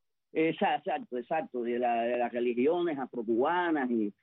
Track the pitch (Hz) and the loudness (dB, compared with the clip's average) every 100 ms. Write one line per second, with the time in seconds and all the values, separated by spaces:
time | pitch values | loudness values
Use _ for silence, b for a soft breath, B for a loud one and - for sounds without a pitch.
0 | _ _ _ 156 160 160 190 147 185 151 | _ _ _ 0 0 2 0 0 -2 -6
1 | 120 123 120 160 135 123 117 120 120 117 | -4 -8 -4 -4 -4 -4 -2 0 0 2
2 | 117 120 120 120 120 117 135 175 175 139 | 0 0 -2 0 0 2 2 2 0 -2
3 | 127 127 110 117 139 175 175 151 127 120 | -6 -6 0 2 2 2 0 0 0 0
4 | 104 - | -2 -6